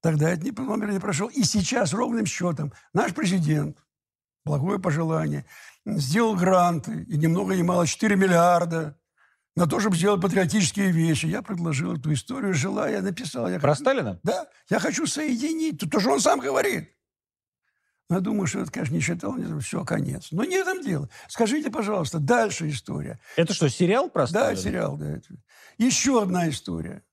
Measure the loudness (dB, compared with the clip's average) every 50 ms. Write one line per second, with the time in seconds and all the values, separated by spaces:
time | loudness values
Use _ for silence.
0 | 2 2 2 2 2 2 0 -2 -4 -6 -6 -6 -6 -4 -4 -4 -2 -2 -4 -4
1 | -2 -2 -2 -2 -4 -4 0 0 0 2 2 0 0 0 0 0 0 0 0 -2
2 | -2 -2 -2 -2 -2 -4 -4 -2 -2 -2 -2 -2 -6 -8 -8 -12 _ _ 0 0
3 | 0 0 0 -2 0 0 2 2 2 2 2 0 0 -4 -8 _ _ _ _ _
4 | _ _ _ _ _ _ _ _ _ -4 -2 0 0 0 -2 0 0 0 0 0
5 | 0 0 0 0 0 -2 -4 -6 -8 _ -20 -20 -20 -20 -20 _ _ -4 -4 -2
6 | -2 0 2 2 2 2 2 2 4 4 6 6 6 4 2 0 -4 -6 -8 -8
7 | -6 -4 -2 0 2 2 2 2 0 0 0 2 2 2 2 2 2 0 0 0
8 | 2 2 4 4 4 6 6 6 8 6 6 4 2 0 -2 -4 -4 -6 -10 _
9 | _ _ _ _ _ _ _ _ _ _ _ 0 2 2 2 0 2 2 2 2
10 | 4 2 2 2 2 0 2 2 2 2 2 2 0 0 0 0 0 2 2 4
11 | 4 2 2 0 0 -2 -4 -4 -6 -6 -6 -4 -4 -2 -2 -2 -2 -4 -4 -4
12 | -2 -2 -2 -2 -2 -6 -8 -4 -2 0 0 0 0 -2 -2 -2 -2 -2 -2 -2
13 | -2 -4 -4 -6 -10 -8 -6 -4 -4 -2 -2 2 2 2 2 4 2 0 2 2
14 | -2 -4 -6 -4 -2 -2 -2 -2 -6 -10 _ _ _ _ -2 0 0 0 0 0
15 | -2 -2 -2 -2 -2 -2 -2 -2 -2 -2 -2 -2 -2 -4 -2 -4 -6 -2 0 0
16 | 2 2 2 2 4 2 2 2 0 0 0 2 2 0 0 -2 -6 -10 _ _
17 | _ _ _ _ _ _ _ _ _ _ _ _ _ _ _ _ _ _ _ _
18 | _ _ -2 0 0 0 0 0 -2 -2 -2 -4 -6 -6 -6 -6 -4 -2 -2 -2
19 | -2 -2 -4 -4 -4 -6 -6 -6 -6 -6 -6 -6 -6 -6 -6 -6 -4 -2 -2 -2
20 | -2 -2 -6 -8 -10 -6 -4 -4 -2 0 0 0 0 0 -4 -4 -2 -4 -2 -2
21 | -4 -8 -12 -20 -18 -16 0 0 2 2 2 0 -2 -2 -4 -4 -2 -2 -2 -2
22 | -2 -2 -2 -2 2 2 4 4 2 0 -2 -4 -6 -6 -6 -6 _ -8 -8 -8
23 | -8 -8 -12 -14 _ -6 0 0 2 2 2 0 0 0 2 2 2 4 4 2
24 | 0 0 _ 0 0 2 2 2 2 2 2 0 -2 -4 -2 -2 -4 -4 -4 -6
25 | -8 -8 -8 -8 -10 _ -20 -20 _ _ _ -20 -20 -20 _ 0 2 2 2 2
26 | 2 4 4 4 4 2 0 0 0 0 -2 -4 -6 -6 -6 -6 -6 -8 -12 -14
27 | _ _